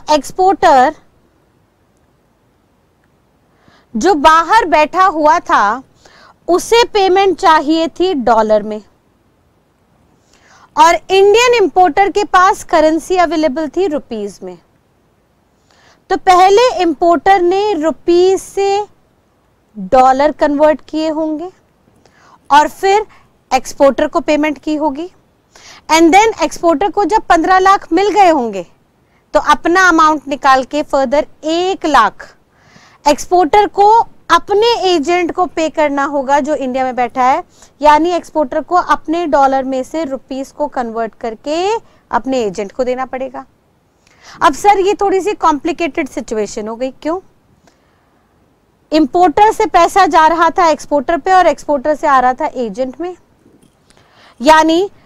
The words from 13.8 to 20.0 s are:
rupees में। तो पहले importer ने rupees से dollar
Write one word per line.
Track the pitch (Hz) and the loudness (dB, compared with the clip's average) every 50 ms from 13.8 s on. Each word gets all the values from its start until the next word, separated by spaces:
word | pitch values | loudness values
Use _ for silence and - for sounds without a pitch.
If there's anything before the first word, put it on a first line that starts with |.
| 381 | -4
rupees | 381 302 277 - - 240 214 202 202 190 - 196 | -2 -4 -6 -8 -10 -10 -10 -10 -10 -12 -14 -18
में। | 180 180 165 _ _ _ _ _ _ _ _ _ _ _ _ _ _ _ _ _ _ _ _ _ _ _ _ _ _ _ _ _ - | -18 -18 -20 _ _ _ _ _ _ _ _ _ _ _ _ _ _ _ _ _ _ _ _ _ _ _ _ _ _ _ _ _ -6
तो | 381 | -6
पहले | 320 - 392 359 359 370 381 392 440 494 508 427 349 359 | -2 2 2 4 6 6 6 6 4 4 2 2 0 -2
importer | 339 294 - 359 339 339 285 - 392 392 392 349 | -2 -2 0 0 0 0 2 2 2 2 2 2
ने | 349 370 392 415 427 403 | 0 0 0 -2 -2 -2
rupees | 311 294 320 - - _ - 339 349 359 381 381 359 | -2 -2 -4 -4 -4 _ 0 2 2 2 2 0 -2
से | - - - 392 392 392 392 403 415 - _ _ _ _ _ _ _ _ _ _ _ _ _ _ _ _ _ 214 | -4 -6 -6 -4 -2 0 0 -2 -4 -6 _ _ _ _ _ _ _ _ _ _ _ _ _ _ _ _ _ -16
dollar | 190 185 - 262 | -4 0 2 4